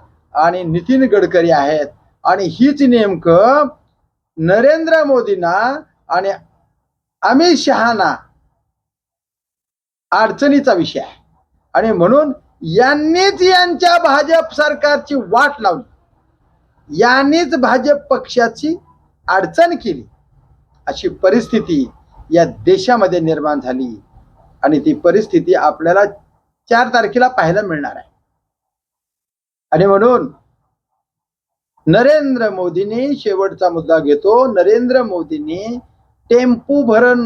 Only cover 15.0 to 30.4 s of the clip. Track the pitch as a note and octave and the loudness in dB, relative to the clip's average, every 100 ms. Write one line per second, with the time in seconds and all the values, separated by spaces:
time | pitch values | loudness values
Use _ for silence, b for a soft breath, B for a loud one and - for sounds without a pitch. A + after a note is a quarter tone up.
15 | C#4+ C#4 F3+ A#3 C#4+ C4+ G#3 D#3 - _ | -2 -6 -2 0 0 0 -4 -4 -8 _
16 | _ _ _ _ _ _ _ _ - D3+ | _ _ _ _ _ _ _ _ -10 -2
17 | A#3+ C4 C#4 D#4+ D4 D#4+ A#3+ B3 C#4+ C#4+ | 0 2 2 0 -2 -2 0 0 0 -2
18 | - B3+ - B3 A3+ - D4+ F4+ - _ | -2 -6 -2 -2 -2 -2 -6 -8 -12 _
19 | _ _ - F#3+ E3+ - F4 D#4+ G#3+ C#3 | _ _ -4 -2 -2 0 0 0 -6 -10
20 | - _ _ _ _ _ _ _ - - | -14 _ _ _ _ _ _ _ -12 -8
21 | F3+ - F#3+ A#3 - A3 F3 D3 A#2 - | -8 -2 0 0 0 -4 -2 -4 -4 -10
22 | _ - - E3 D#3 A2+ E3+ F#3 B3 A#3 | _ -20 -2 0 0 -2 0 0 2 0
23 | F#3 F3 D#3+ D#3 D3+ D3 B2+ B2+ B2+ G#2+ | 0 0 -2 -2 -2 -4 -4 -6 -8 -12
24 | _ - _ _ _ _ C#3 D3+ D#3 C3+ | _ -20 _ _ _ _ 0 0 0 0
25 | F3 G3 G#3+ E3+ F3 F3+ D3 D3 E3 F#3+ | 0 0 0 -2 0 0 0 -2 0 0
26 | G3+ - _ _ _ _ _ A#3 A#3+ A#3 | 0 -4 _ _ _ _ _ 0 2 -2
27 | A3 A#3+ B3 G#3 E3 F#3+ G3+ D#3 C3+ - | -2 0 0 0 0 -2 -4 -8 -8 -14
28 | - _ _ _ _ _ _ _ _ _ | -20 _ _ _ _ _ _ _ _ _
29 | _ _ _ _ _ _ _ D#3+ G3 G3 | _ _ _ _ _ _ _ 0 2 2
30 | A#3 A#3+ C#3 - | 2 0 -2 -12